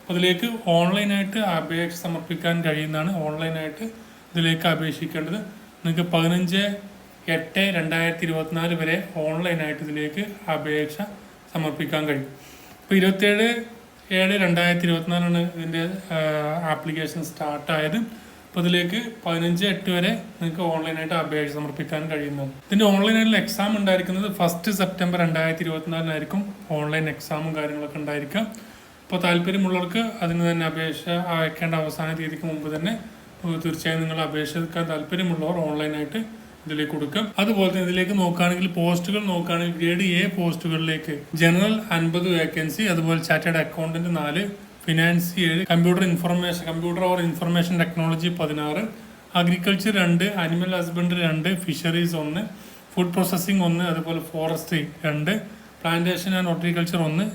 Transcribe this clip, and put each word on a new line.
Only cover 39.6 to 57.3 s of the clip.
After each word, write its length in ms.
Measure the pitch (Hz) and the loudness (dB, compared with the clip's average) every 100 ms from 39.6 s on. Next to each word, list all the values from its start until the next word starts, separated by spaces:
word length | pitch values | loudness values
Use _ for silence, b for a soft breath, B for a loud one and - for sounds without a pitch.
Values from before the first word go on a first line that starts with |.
| 175 165 | 0 0
ഗ്രേഡ് 260 | 170 175 190 175 | 2 2 2 2
എ 20 | 202 196 | 2 2
പോസ്റ്റുകളിലേക്ക് 800 | 170 160 170 160 160 156 156 143 - 160 | 0 0 -2 0 0 -2 -4 -8 -6 4
ജനറൽ 320 | 165 175 208 220 - 165 | 6 6 4 2 0 0
അൻപത് 320 | 165 170 185 | 2 0 2
വേക്കൻസി, 480 | 170 156 165 156 143 214 | 2 0 -2 -4 -2 0
അതുപോലെ 280 | 170 160 165 165 | 2 2 0 2
ചാർട്ടേഡ് 320 | 156 175 165 | 2 2 0
അക്കൗണ്ടന്റ് 480 | 156 - 165 165 175 165 | -2 -4 -4 -2 -2 0
നാല്, 240 | 147 156 202 - - - | 0 -2 -4 -8 -18 -8
ഫിനാൻസ് 480 | - 160 165 175 175 - 170 | 0 4 6 4 2 0 2
ഏഴ്, 160 | 165 185 | 2 2
കമ്പ്യൂട്ടർ 320 | 170 170 180 185 | 4 6 6 4
ഇൻഫർമേഷൻ, 520 | 165 170 175 175 175 165 | 2 2 0 0 -2 -4
computer 340 | 165 170 175 185 | -4 -2 0 2
or 100 | 180 170 | 2 2
information 460 | 156 170 170 175 175 | 0 2 2 2 2
technology 480 | 170 165 165 160 170 170 | 2 2 0 2 0 0
പതിനാറ്, 440 | 156 151 151 156 220 B B B B 180 | -2 -2 -2 -2 -4 B B B B 2
അഗ്രികൾച്ചർ 520 | 175 175 202 196 208 196 | 4 2 2 2 2 2
രണ്ട്, 220 | 175 170 196 202 | 4 4 2 0
അനിമൽ 300 | 165 170 185 180 | 0 0 0 0
ഹസ്ബൻഡറി 420 | 175 170 175 180 165 | -2 0 0 2 2
രണ്ട്, 200 | 156 165 185 | 2 0 -2
ഫിഷറീസ് 520 | - 143 170 170 170 165 | -2 -2 0 2 0 0
ഒന്ന്, 200 | 151 165 220 B B B B | -2 -4 -6 B B B B
ഫുഡ് 200 | - 180 185 | -2 0 2
പ്രോസസ്സിംഗ് 480 | 180 180 175 196 175 | 2 0 2 2 4
ഒന്ന്, 160 | 170 180 | 2 2
അതുപോലെ 300 | 156 160 165 - | 0 -2 -4 -4
ഫോറസ്ട്രി 520 | 160 160 165 - 165 143 - 160 | -4 -2 -2 -2 -2 -2 -4 -2
രണ്ട്, 260 | 151 156 214 - B B B | 0 0 -2 -4 B B B
plantation 500 | 170 170 175 170 190 185 | -2 2 2 0 0 0
and 100 | 180 | 0
horticulture 500 | 165 175 170 165 180 156 | 0 0 0 0 2 2
ഒന്ന് 160 | 156 220 | 2 0